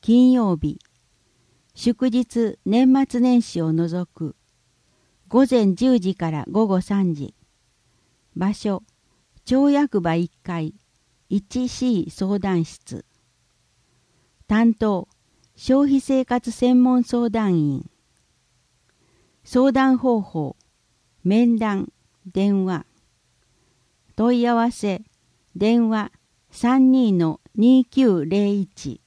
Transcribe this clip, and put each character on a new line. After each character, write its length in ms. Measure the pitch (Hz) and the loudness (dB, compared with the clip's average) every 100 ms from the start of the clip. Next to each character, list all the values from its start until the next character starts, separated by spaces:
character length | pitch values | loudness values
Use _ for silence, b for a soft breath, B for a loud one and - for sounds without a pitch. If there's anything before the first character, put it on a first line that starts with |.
金 300 | - 240 254 | 2 4 4
曜 260 | 254 214 165 | 4 0 -2
日。 220 | 151 - _ _ _ _ _ _ _ _ _ - | -4 -8 _ _ _ _ _ _ _ _ _ -6
祝 340 | 233 233 254 | -4 -2 -2
日、 480 | 233 240 233 226 - - | -2 -4 -4 -4 -4 -2
年 260 | 220 254 262 269 | 2 4 4 0
末 120 | 247 | 0
年 240 | 254 247 | 2 2
始 180 | 226 170 | 0 -4
を 100 | 160 | -2
除 380 | 160 170 175 180 | -2 -2 -6 -10
く。 240 | _ 160 - _ _ _ _ _ _ _ _ _ | _ -12 -12 _ _ _ _ _ _ _ _ _
午 200 | 233 269 | 0 2
前 240 | 247 202 | 2 2
十 240 | 175 262 247 | 0 2 2
時 160 | 185 190 | 0 -4
か 140 | 165 | -6
ら 160 | 151 - | -6 -6
午 180 | 190 220 | -2 0
後 140 | 190 | -2
三 340 | 185 202 190 151 | -2 -2 -2 -4
時。 180 | 123 _ _ _ _ _ _ _ _ _ _ - | -10 _ _ _ _ _ _ _ _ _ _ -6
場 180 | 190 | -6
所、 300 | 208 214 190 _ _ _ _ _ _ | -4 -6 -6 _ _ _ _ _ _
町 260 | - 254 285 | -2 2 2
役 280 | 285 294 208 | 2 0 -2
場 160 | 170 165 | -2 -2
一 160 | 175 _ | -4 _
階、 320 | - 175 156 - _ _ _ _ _ | -12 -8 -8 -10 _ _ _ _ _
一 380 | 202 - 254 254 | -6 -6 -6 -6
シ 380 | - 254 214 - | -4 -2 -2 -4
ー 20 | |
相 260 | - 190 202 | -6 -4 -4
談 260 | 196 180 | -2 -2
室。 420 | 165 - - 113 - _ _ _ _ _ _ _ _ _ _ _ _ _ _ | -4 -8 -16 -16 -18 _ _ _ _ _ _ _ _ _ _ _ _ _ _
担 280 | 214 233 220 | 0 2 0
当、 320 | 220 190 - _ _ _ _ _ | -2 -4 -8 _ _ _ _ _
消 280 | - 262 | 0 2
費 160 | 285 269 | 4 0
生 260 | - 269 254 | 0 -2 0
活 260 | 247 247 | -4 -6
専 320 | - 247 254 | -2 2 4
門 200 | 247 254 | 4 2
相 260 | 240 240 233 | 0 -2 -2
談 280 | 214 208 175 | -2 0 0
員。 300 | 147 135 - _ _ _ _ _ _ _ _ _ _ _ _ _ _ _ | 0 -4 -10 _ _ _ _ _ _ _ _ _ _ _ _ _ _ _
相 280 | _ 247 269 | _ 0 2
談 260 | 254 269 262 | 2 2 2
方 240 | 254 226 | 0 -2
法、 340 | 190 165 143 - _ _ _ _ _ _ | -2 -8 -8 -10 _ _ _ _ _ _
面 340 | 175 208 240 226 | -2 2 2 0
談、 340 | 214 196 - _ _ _ 185 | -2 -4 -8 _ _ _ -10
電 340 | 190 202 196 185 | -2 0 0 -2
話。 200 | 175 - _ _ _ _ _ _ _ _ _ _ _ _ - | -4 -8 _ _ _ _ _ _ _ _ _ _ _ _ -4
問 240 | 226 247 | 0 2
い 80 | 233 | 0
合 80 | 233 | 0
わ 160 | 233 | -2
せ、 300 | - 208 185 220 _ _ _ _ 180 | -4 -6 -6 -10 _ _ _ _ -4
電 340 | 214 233 226 | 0 2 2
話、 220 | 220 208 _ _ _ _ | -2 -6 _ _ _ _
三 400 | - 240 262 262 | -6 0 4 4
二 220 | 262 240 | 4 2
の 280 | 190 160 - _ - | 2 0 -4 _ 0
二 280 | 226 262 247 | 4 4 2
九 400 | - 262 180 151 | 2 2 2 0
零 340 | 196 202 202 | -2 0 -2
一。 420 | 185 - 147 - | -4 -10 -14 -14